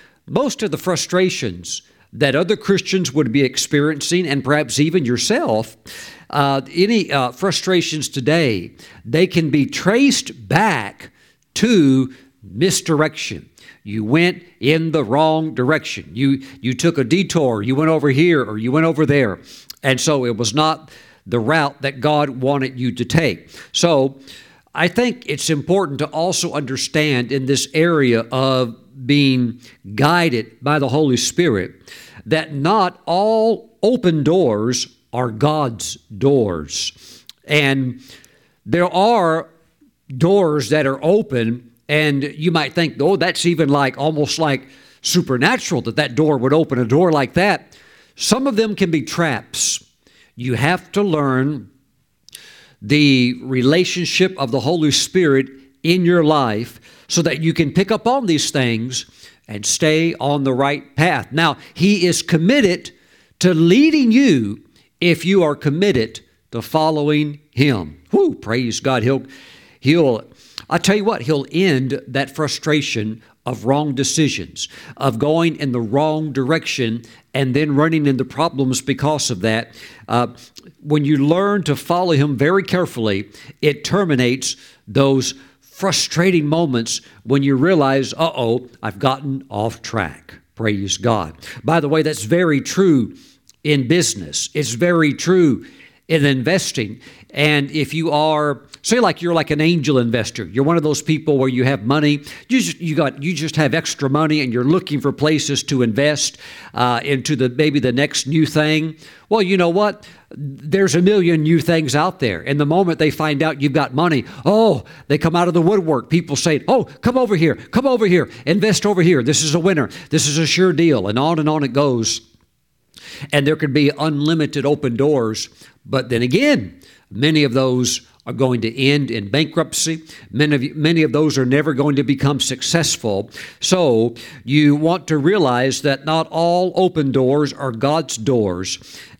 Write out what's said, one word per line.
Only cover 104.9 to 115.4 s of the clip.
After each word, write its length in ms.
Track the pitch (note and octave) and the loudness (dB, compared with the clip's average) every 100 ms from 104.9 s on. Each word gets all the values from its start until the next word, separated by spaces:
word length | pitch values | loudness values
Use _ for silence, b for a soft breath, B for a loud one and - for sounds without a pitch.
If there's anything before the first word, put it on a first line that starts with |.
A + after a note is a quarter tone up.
| C#3+ | -4
for 120 | C#3+ | -2
places 500 | C3+ D3+ D#3 - C3+ | 0 0 0 0 -4
to 160 | - C3+ | -2 0
invest, 560 | A#2 G#2+ D3 D3 - - B B B | 0 2 0 0 -4 -8 B B B
uh, 260 | - B2 A#2+ | -2 0 0
into 320 | C#3+ C3+ A#2 | -2 -4 -2
the, 140 | C3+ B2+ | 0 0
maybe 320 | B2 D3+ C#3+ | 2 0 2
the 100 | B2+ | 0
next 360 | B2 C#3+ - C3 | 0 -2 -4 -2
new 180 | D#3 | 0
thing. 500 | D3+ D#3 D3+ D#3 D#3+ D#3 B B B | 0 0 0 0 -2 -10 B B B
Well, 100 | A3 | 0
you 160 | F#3 F#3+ | 2 2
know 140 | E3+ | 2
what? 360 | F3 G#3 - B B B - | 2 0 -4 B B B -12
There's 580 | C#3+ C3+ D3+ F#3+ G3 | -12 -12 -4 2 2
a 60 | D#3+ | 4
million 420 | F3+ G#3 F3 D#3+ | 4 4 4 2
new 160 | D3+ E3 | 4 2
things 380 | - E3 D3 C#3+ | 2 0 2 0
out 240 | F3+ - | 0 -2
there. 220 | A#2+ E2+ - | -4 -4 -4
And 140 | C#3+ | -2
the 60 | C#3+ | 2
moment 320 | E3+ F3+ D#3+ | 2 2 2
they 120 | D#3 | 0
find 320 | - D#3 C#3 | 0 -4 0
out 200 | D#3+ D3 | -2 0
you've 100 | C#3+ | 0
got 220 | D3 C3 | 0 -2
money, 320 | B2+ E3+ C#3+ - B | 0 0 0 -4 B
oh, 400 | D#3+ G#3+ A3+ C3+ - B - | 0 4 4 2 -4 B -4
they 80 | D3+ | 0
come 180 | E3 | 0
out 140 | F3 | 0